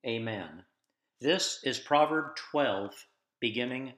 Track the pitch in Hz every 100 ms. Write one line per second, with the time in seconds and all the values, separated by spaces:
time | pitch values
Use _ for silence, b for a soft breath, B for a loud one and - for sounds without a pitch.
0 | 127 113 113 104 80 82 - _ _ _
1 | _ _ 131 180 - - 135 120 - 147
2 | 151 156 156 - - 151 131 98 101 -
3 | - _ _ _ 120 120 123 127 131